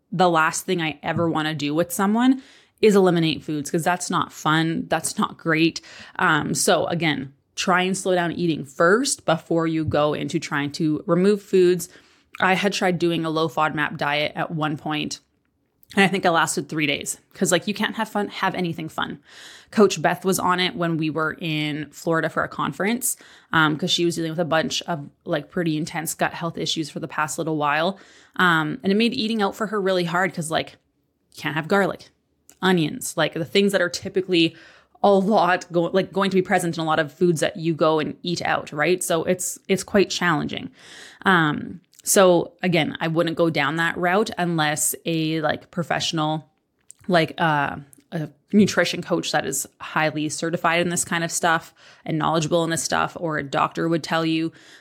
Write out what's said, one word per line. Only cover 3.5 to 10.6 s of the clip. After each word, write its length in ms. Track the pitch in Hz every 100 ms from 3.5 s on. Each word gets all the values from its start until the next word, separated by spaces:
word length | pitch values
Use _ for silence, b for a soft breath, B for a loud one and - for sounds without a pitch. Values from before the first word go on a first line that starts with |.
| 151 139
'cause 140 | 170
that's 240 | 170 175 -
not 240 | 175 -
fun. 540 | - 156 160 160 165 165
That's 300 | 160 - -
not 180 | - -
great. 460 | 165 156 165 - - B B B
Um, 360 | 185 143 160
so 320 | 147 - 165 -
again, 480 | 170 160 - 135 - _ -
try 260 | - 180
and 140 | 185 190
slow 180 | 190
down 180 | 180 170
eating 320 | - 175 147
first 640 | 143 - 170 214 277 - -
before 400 | 165 - 165 165
you 180 | 160
go 300 | 156 151 151
into 240 | 147 147 160
trying 340 | - 143